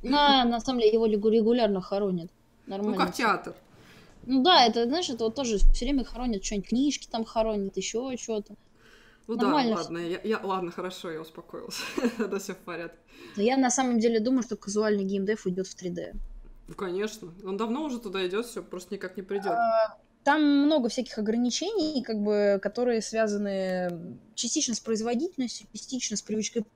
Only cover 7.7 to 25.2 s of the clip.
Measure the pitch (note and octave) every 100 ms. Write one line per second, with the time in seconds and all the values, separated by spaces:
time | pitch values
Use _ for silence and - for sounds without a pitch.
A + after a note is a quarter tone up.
7.7 | F#3+ F#3 A3 C4 B3 - G#3+ G3+ - _
8.7 | _ - - - _ - A#3 B3 D4 A#3+
9.7 | F#3+ D#3+ E3+ E3+ F3+ G#3+ A3 G3 F#3+ F3
10.7 | F3+ F3+ - F3+ D#3 D#3+ - - - -
11.7 | - - - A#3+ - G3 G3 F#3+ F3+ -
12.7 | E3+ E3 - _ - - G3+ A3 C4+ B3
13.7 | C4+ B3+ A#3 A#3 A3+ A#3 C4 - G#3 G3
14.7 | G#3 G#3+ G3+ F#3+ G3 F#3+ A3 F#3+ F#3 F#3
15.7 | - F#3 E3+ E2+ - - - - - -
16.7 | D#3+ F#3+ F#3+ A3 A3 F3+ F3+ F#3+ G3+ A3
17.7 | C4+ D4+ A#3+ G#3+ F#3 F3+ G3+ A#3 G3 -
18.7 | F3+ - F#3+ F#3 - F#3 G3 G3 G3 G3
19.7 | A3+ A3 - _ _ C#4 D#4 D4 C#4 D4
20.7 | D#4 A3+ - A3+ - G#3+ A#3 B3 - F4+
21.7 | G#4+ D#4 C#4 A#3 G#3+ G#3 G#3 G3+ G3 G3+
22.7 | A#3+ B3 A3+ - A3 A3 G3+ G3+ F#3+ F#3
23.7 | F#3 F3+ E3+ F3 - - - A#3 D#4 C4
24.7 | G#3+ - G#3+ A3+ A#3+